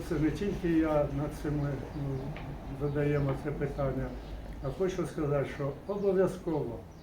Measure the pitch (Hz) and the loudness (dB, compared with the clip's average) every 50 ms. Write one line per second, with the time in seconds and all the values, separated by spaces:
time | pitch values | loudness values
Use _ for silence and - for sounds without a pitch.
0 | 143 - 175 147 151 151 143 - 202 202 180 - - 170 165 160 160 156 151 147 | 0 0 0 2 2 2 2 2 0 0 0 0 2 4 4 6 6 6 6 4
1 | 147 139 139 139 151 147 - - - 151 143 147 143 143 139 - - - - 147 | 4 2 2 0 -2 -2 -2 -2 -2 0 0 2 0 0 -2 -2 -4 -6 -4 -4
2 | 143 139 135 131 135 143 151 - - - - - - - 139 - 143 147 139 147 | -2 -2 -2 -2 -4 -4 -6 -6 -6 -8 -8 -8 -8 -8 -6 -2 -2 0 2 2
3 | 147 147 147 143 139 135 131 - - 147 139 - 147 135 - - 139 131 127 131 | 2 4 4 4 4 2 0 0 -2 -4 -2 -2 -2 -2 0 0 0 0 0 -2
4 | 127 127 - - - - - - - - - - - 135 135 - 190 180 180 180 | -2 -4 -6 -8 -8 -8 -10 -8 -8 -10 -8 -6 -6 -6 -2 0 0 0 0 0
5 | 165 - - 165 151 139 143 139 131 131 - - 143 139 139 - - - 208 196 | -2 -2 -2 -2 0 2 2 2 2 0 -2 -4 -4 -4 -4 -6 -4 -4 -2 2
6 | 196 196 185 185 185 175 - - - 175 160 147 127 120 117 110 - - - - | 2 4 6 6 4 4 2 -2 -2 0 0 0 0 -2 -4 -8 -10 -12 -14 -16